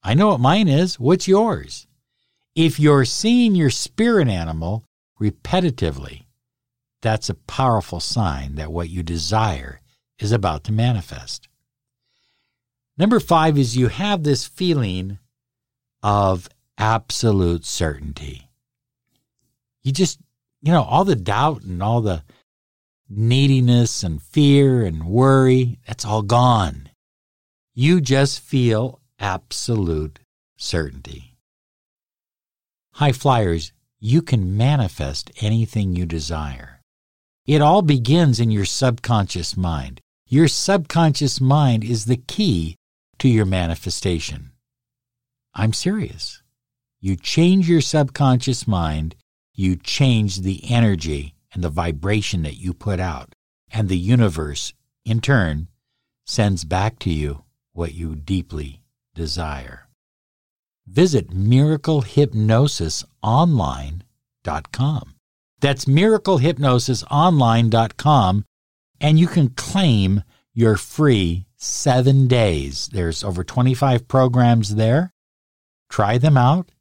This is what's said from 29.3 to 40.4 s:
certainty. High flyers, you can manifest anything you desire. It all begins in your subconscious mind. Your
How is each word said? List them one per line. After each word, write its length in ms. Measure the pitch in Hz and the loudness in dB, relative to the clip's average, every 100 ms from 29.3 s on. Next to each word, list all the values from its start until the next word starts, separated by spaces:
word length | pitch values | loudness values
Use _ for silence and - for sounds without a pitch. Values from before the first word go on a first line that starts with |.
| 92 _ - - 113 87 78 78 - _ _ _ _ | -6 _ -10 -4 -2 -2 -2 -6 -12 _ _ _ _
certainty. 800 | - 85 73 64 69 64 62 _ _ _ _ _ _ _ _ _ _ _ _ _ _ _ _ | -6 -6 -6 -12 -18 -20 -20 _ _ _ _ _ _ _ _ _ _ _ _ _ _ _ _
High 180 | - 147 | -2 -2
flyers, 600 | 127 143 120 98 82 - _ _ _ | 0 2 2 2 -2 -6 _ _ _
you 200 | 107 147 | 0 0
can 360 | 165 113 92 98 | 2 -2 0 0
manifest 760 | 127 147 95 - 69 71 - - | 0 0 -2 -4 -6 -6 -12 -6
anything 540 | 107 113 110 110 98 | -2 -2 -2 -2 -2
you 100 | 87 | -2
desire. 760 | 85 80 76 80 73 64 - _ _ _ _ _ _ _ - | -4 -6 -6 -8 -8 -12 -18 _ _ _ _ _ _ _ 0
It 160 | 151 | 4
all 200 | 147 190 | 4 4
begins 580 | 165 135 113 165 156 113 | 4 0 2 4 4 2
in 100 | 117 | 0
your 140 | 107 | 0
subconscious 920 | 95 - 131 117 - 113 98 90 82 - | -2 0 -2 -2 -2 0 0 -6 -8 -4
mind. 440 | 90 76 65 64 _ _ _ | -4 -4 -8 -14 _ _ _
Your 220 | 139 | 2